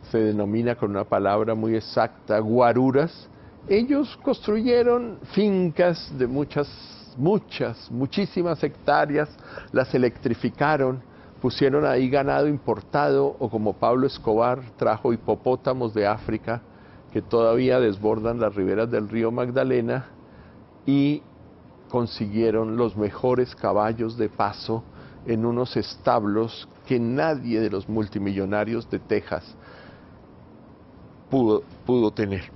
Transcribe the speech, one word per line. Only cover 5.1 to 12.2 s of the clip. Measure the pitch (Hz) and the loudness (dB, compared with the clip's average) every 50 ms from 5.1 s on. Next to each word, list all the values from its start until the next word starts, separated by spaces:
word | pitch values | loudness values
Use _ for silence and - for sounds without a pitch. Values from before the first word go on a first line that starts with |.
| 196 - - - - | -10 -12 -14 -4 0
fincas | - 202 214 196 190 185 175 151 - 180 180 170 - - - 160 135 | 2 2 4 4 4 2 0 2 2 2 2 2 -2 -6 -12 -2 -2
de | 127 | -2
muchas, | 117 127 139 147 139 - 151 147 - - - - - - - - - - | 0 0 -2 -4 -2 -2 -4 -4 -4 -6 -20 -20 -20 -20 -20 -20 -20 -6
muchas, | 120 127 165 214 208 - - - - 131 113 113 - - - | 0 2 2 2 2 -2 -4 -6 -4 -4 -4 -4 -8 -12 -10
muchísimas | 120 120 131 139 - - 202 - - 190 170 175 165 - - | -6 -4 -4 -2 0 -2 -2 -2 -2 -2 -2 -2 -2 -2 -2
hectáreas, | 147 - - - - 143 151 151 147 143 151 151 151 - - - - - - - - | -4 -4 -4 0 2 2 2 2 2 0 -2 -2 -2 -6 -20 -20 -16 -16 -16 -16 -2
las | - 123 127 - - | 0 0 0 2 2
electrificaron, | 135 123 120 117 - - 131 113 - - 123 - - 147 147 156 147 135 127 127 131 120 - - - - - - - | 2 2 2 2 0 -4 -4 -4 -2 -4 -6 -2 0 0 2 2 2 2 0 0 -4 -8 -16 -20 -20 -20 -20 -20 -4
pusieron | - 127 120 - 143 139 131 147 151 | -4 -4 0 2 2 4 4 4 2
ahí | 139 131 123 131 127 | 2 2 2 2 2
ganado | 127 143 | 2 2